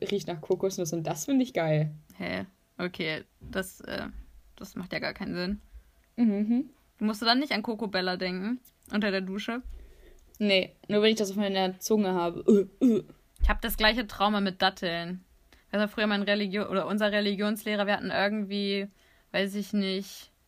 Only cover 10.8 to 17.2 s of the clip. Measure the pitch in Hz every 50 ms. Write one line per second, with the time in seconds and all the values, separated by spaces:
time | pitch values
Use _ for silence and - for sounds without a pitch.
10.8 | - - 208 208 208 220 220 220 208 196 190 208 208 196 196 190 185 185 185 -
11.8 | - - 220 214 202 185 185 175 170 170 175 - - - 220 196 190 - - -
12.8 | 269 247 220 - - - - _ _ _ _ - - - 208 - - 226 - -
13.8 | 214 214 220 247 240 - - - 196 214 214 202 196 190 185 - 190 190 190 -
14.8 | 190 175 170 170 170 175 185 185 - _ _ _ _ _ - _ _ _ - 202
15.8 | 214 208 - 226 214 214 202 202 202 202 202 208 208 190 180 214 202 - 185 196
16.8 | - - 202 208 214 208 208 208